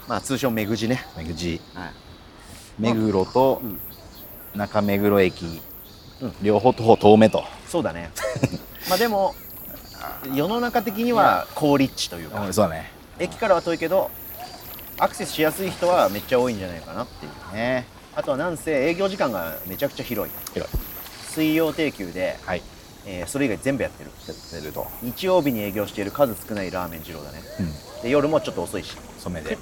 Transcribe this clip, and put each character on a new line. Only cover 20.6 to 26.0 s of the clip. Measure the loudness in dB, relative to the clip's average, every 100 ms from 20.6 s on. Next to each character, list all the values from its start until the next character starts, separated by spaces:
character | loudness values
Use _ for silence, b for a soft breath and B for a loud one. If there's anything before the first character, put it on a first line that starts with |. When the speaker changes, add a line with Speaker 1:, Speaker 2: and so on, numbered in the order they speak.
| -4
Speaker 2:
い。 | -4 -6 -12 -14 -14 -10
Speaker 1:
水 | 0 2
曜 | 4 2
定 | 2 -2
休 | -2 -8
で、 | -2 -4 -4
Speaker 2:
は | -4
い。 | -6 -6 -18 -20 -18 -12
Speaker 1:
え | -8
ー、 | -6
そ | 0
れ | 0
以 |
外 | 0
全 | -2 -2
部 |
や | -4
っ |
て | -6
る。 | -16 -16 -14
Speaker 2:
や |
っ | -14 -12 -12
て | -10
る |
と。 | -8 -10 -8
Speaker 1:
日 | -8 -4 2
曜 | 4
日 | 4
に | 0
営 | -2
業 | -2 -4
し |
て | -2